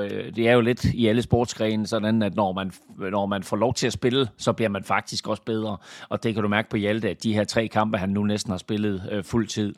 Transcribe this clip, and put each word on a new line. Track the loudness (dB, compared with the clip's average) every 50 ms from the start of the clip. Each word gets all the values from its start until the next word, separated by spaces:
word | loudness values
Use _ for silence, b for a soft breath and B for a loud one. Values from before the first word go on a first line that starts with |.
| -2
øh, | -4 -4 -6 -8 -6 -2
det | 2 4 6
er | 6
jo | 6
lidt | 6 4 2 2 0
i | 0 2 4 4
alle | 4 4 4
sportsgrene | 2 2 2 2 2 0 -2 -2 0 0 0 0 0
sådan, | 0 -2 0 2 2 2 2
at | 2 2 0
når | 0 0 0 0
man, | -4 -4 -6 -8 -12 _ -20 -12 -8 -6 -2
når | -2 0 0
man | 0 -2 -4 -4
får | -4 -2
lov | 0 0 0 0
til | 0 -2
at | -2 -2
spille, | 0 0 0 2 2 0 -2 -4
så | -4 -2 -2 0
bliver | 0 0 -2
man | -2 -2 -2
faktisk | -2 -2 -2 -2 -4 -8 -8 -6
også | -6 -6 -6 -4
bedre. | -4 -4 -4 -4 -4 -6 -8 B B B B B B
Og | -4 -2 -2
det | -2 -2
kan | 0 0
du | 2
mærke | 2 0 0 0
på | -2
Hjalte, | 0 0 0 0 0 -2 -4
at | -4 -2 -2
de | 0 2
her | 2 0
tre | 0 0 -2 -2
kampe, | 0 2 0 2 2 0
han | -2 0 0
nu | 0 0 0
næsten | 0 0 -2 -2 -4
har | -4
spillet, | -4 -4 -4 -2 -2 0 -2 -2 -4 -4 -6
øh, | -6 -6 -4
fuld | -2 0 0 0
tid, | 0 -2 -2 -2 -4 -4